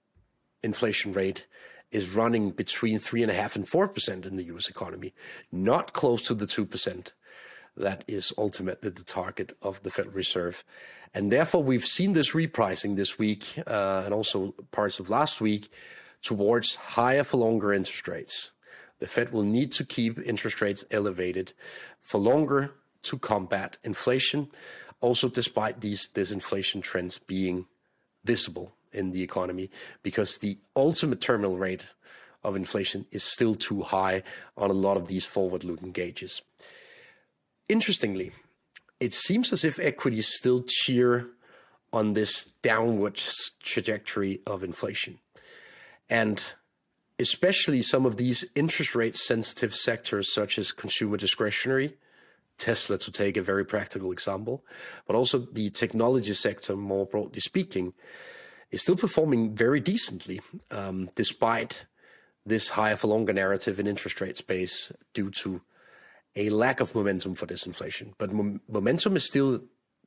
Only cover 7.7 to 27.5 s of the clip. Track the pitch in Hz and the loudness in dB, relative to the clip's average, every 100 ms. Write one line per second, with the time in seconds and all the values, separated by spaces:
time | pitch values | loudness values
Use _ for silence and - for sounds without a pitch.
7.7 | - 98 98 - 104 - - 107 - 92 | -4 -4 -4 -6 -4 -2 0 -2 -2 -6
8.7 | - 104 90 90 98 92 95 92 - 98 | -4 -6 -8 -8 -6 -4 -6 -8 -6 -8
9.7 | 95 92 - 92 95 90 92 87 87 - | -6 -6 -4 -4 -2 -2 0 -2 -4 -12
10.7 | - - - - 110 101 123 165 180 135 | -20 -20 -20 -10 -2 2 4 4 4 4
11.7 | 127 - - 196 165 139 160 165 - 101 | 2 4 2 4 4 4 2 0 2 0
12.7 | 90 104 98 98 - 107 101 - - - | 0 -2 0 0 0 0 0 -6 -10 -4
13.7 | 107 98 95 98 104 107 104 95 - - | 0 0 0 0 0 0 -2 -2 -6 -10
14.7 | - 104 - 92 117 151 - 110 104 - | -2 0 -2 0 2 2 2 0 0 -4
15.7 | - - - - - - 104 101 120 - | -20 -20 -20 -20 -10 -4 0 4 4 2
16.7 | - - - 120 139 139 135 113 113 101 | -2 -2 2 4 4 4 4 4 2 2
17.7 | 101 95 - - - - - - _ - | 2 0 -6 -8 -8 -6 -6 -6 _ -20
18.7 | - - - - - 120 117 104 113 143 | -20 -20 -12 -4 -2 0 2 2 2 2
19.7 | - - - 113 117 - 107 113 - 104 | 0 -2 0 0 -2 -4 -4 -4 -2 -2
20.7 | 98 - 107 101 90 90 92 92 - - | -2 -2 0 0 -2 -2 -4 -6 -10 -20
21.7 | - - - - 107 101 143 143 139 143 | -18 -18 -16 -2 2 4 4 4 2 0
22.7 | - _ _ - 139 - 104 92 98 95 | -6 _ _ -8 -6 -2 -2 0 -2 -4
23.7 | - - 98 - 127 - 147 139 - - | -8 -8 -2 0 2 2 0 -4 -10 -20
24.7 | - - - 120 123 127 - 113 113 107 | -20 -20 -2 2 2 2 0 -2 0 -2
25.7 | 110 107 101 - - 92 101 - 98 95 | -2 -4 -2 -2 -2 -2 -2 -2 -2 -2
26.7 | 101 - 92 90 - - 95 95 | -4 -4 -4 -4 -8 -6 -2 0